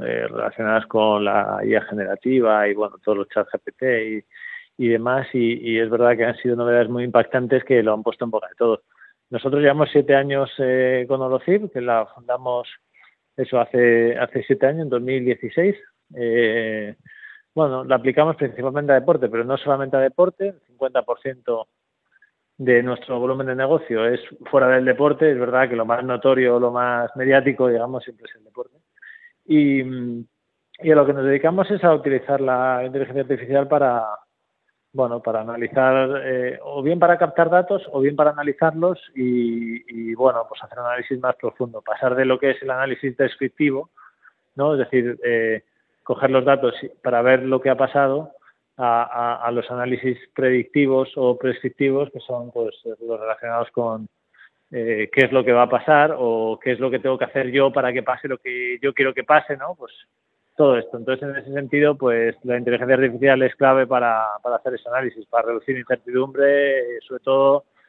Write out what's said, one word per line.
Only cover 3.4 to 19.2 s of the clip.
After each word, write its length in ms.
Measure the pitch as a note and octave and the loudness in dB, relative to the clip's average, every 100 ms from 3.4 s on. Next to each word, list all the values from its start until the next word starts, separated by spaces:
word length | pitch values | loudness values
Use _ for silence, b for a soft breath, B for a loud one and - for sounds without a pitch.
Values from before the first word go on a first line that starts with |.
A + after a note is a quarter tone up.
| G2 | -4
G 80 | - | -6
P 100 | - | -10
T 520 | - C3 A#2 A2 G#2+ - B B B B - | -6 -2 -2 -2 -8 -10 B B B B -4
y, 80 | A#2+ | 0
y 20 | |
demás, 400 | A2+ A#2+ C3+ C3 | 2 2 -2 -2
y, 360 | B2+ A#2 A#2+ A#2 | 0 0 -2 -2
y 100 | A2+ | -2
es 100 | A2+ | 0
verdad 260 | A#2 A#2+ A2+ | 2 2 2
que 80 | |
han 140 | A#2 A#2 | 0 -2
sido 180 | B2 A#2+ | -2 0
novedades 340 | A#2+ A#2+ A2+ | 2 2 2
muy 140 | A#2+ | -2
impactantes 600 | B2 A#2+ A2+ C3 A#2+ C3 - | 0 2 2 0 0 0 2
que 180 | B2+ | 2
lo 100 | A2 | 2
han 100 | G#2+ | 0
puesto 200 | A2 - | -2 -6
en 80 | A#2 | -4
boca 160 | G#2+ F2+ | -6 -6
de 80 | - | -2
todos. 240 | A#2 G#2+ _ b b b - | 0 0 _ b b b -12
Nosotros 320 | A#2+ C3+ C#3+ | -6 -2 2
llevamos 280 | D3 C#3+ D3 | 4 4 2
siete 240 | D3 C3 C#3 | 2 4 4
años, 340 | C#3 C#3 C3+ - | 4 -2 -4 -2
eh, 460 | C3 B2+ B2+ B2+ B2 | 0 2 2 0 -2
con 120 | C3+ | -2
Holocip, 520 | C3 B2+ - G3+ G#3 | -2 -2 0 0 0
que 80 | B2+ | -6
la 260 | A#2+ A#2 G#2+ - | 0 0 -2 -8
fundamos 540 | A#2+ B2 B2+ B2 A#2 - _ b b b _ - | -6 -6 -4 -6 -6 -14 _ b b b _ -8
eso 220 | B2+ B2+ | -2 0
hace, 580 | A#2 B2 A#2+ A#2 A#2 A#2+ | 0 4 4 6 4 0
hace 260 | B2 B2+ | -4 -4
siete 220 | - C3+ C3+ | -2 2 2
años, 180 | D#3+ | 0
en 60 | D3+ | -2
dos 120 | B2 | -4
mil 220 | B2 C3 | -2 -2
dieciséis. 520 | B2 A#2 A#2 - F#3 G3 - _ _ B2 | 0 -2 -4 0 0 0 -8 _ _ -8
Eh, 800 | A#2 A#2 A2+ A2+ A2 G#2+ G#2 - _ B B B B | -2 2 2 0 -4 -6 -10 -14 _ B B B B
bueno, 300 | D#3+ D3 C3 | -2 -2 -2
la 120 | C3 B2+ | 0 0
aplicamos 400 | C3 B2+ D#3 D#3+ | 2 2 2 0
principalmente 560 | C3+ - C3 C#3+ C#3+ | -4 -4 -6 -4 2
a 40 | C3 | 2
deporte, 340 | C3+ D#3 | 4 0